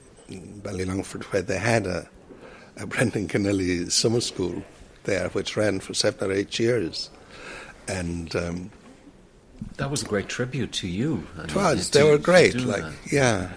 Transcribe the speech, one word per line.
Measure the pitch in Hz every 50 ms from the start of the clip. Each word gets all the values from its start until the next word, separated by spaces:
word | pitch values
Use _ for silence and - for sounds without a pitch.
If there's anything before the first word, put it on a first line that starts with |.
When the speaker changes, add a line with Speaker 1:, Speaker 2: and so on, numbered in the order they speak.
| - - - - - -
Speaker 1:
Ballylongford, | - 92 85 101 107 104 98 101 98 90 95 92 95 98 90 - - - - -
where | - 98
they | 90 95 98 90
had | 101 117 113 113 98
a, | 92 90 82 76 - - - - - - - - - - - - - - -
a | 104 92
Brendan | - - 131 104 - 117 95 80
Kennelly | - 107 101 98 101 95 92 90 90 87 87 87
summer | - - - 120 113 120
school | - - - - 92 87 87 92 90 - - - - - - - -
there, | - 101 90 90 87
which | - 101 95 - - 110
ran | 107 104 98 95
for | - - 101
seven | - - 107 104 - 107 95
or | 95
eight | 101 98 - - -
years. | 113 113 123 113 90 76 - - - - - - - - - - - - - - - - - - - -
And, | 98 92 87 85 85 85 85 82 -
um, | 90 87 87 87 90 90 104 - - - - - - - - - - - - - - - - - - - - - -
Speaker 2:
That | 139 139
was | 147 - -
a |
great | - 107 98 92 -
tribute | - - 123 131 135 139 104 90 -
to | - - 92
you. | 85 98 127 160 143 90 78 - - -
I | -
Speaker 1:
it | - -
Speaker 2:
mean, | 190 202
Speaker 1:
was. | 170 139 98 - -
Speaker 2:
to, | - 143
Speaker 1:
They | 147 156
were | 147 147
Speaker 2:
to | 151
Speaker 1:
great, | 175 180 180 143 101 -
Speaker 2:
do | 123
Speaker 1:
like, | 127 123 104 98
Speaker 2:
that. | - 78 - - - -
Speaker 1:
yeah, | 139 143 135 123 110 92 90 92 92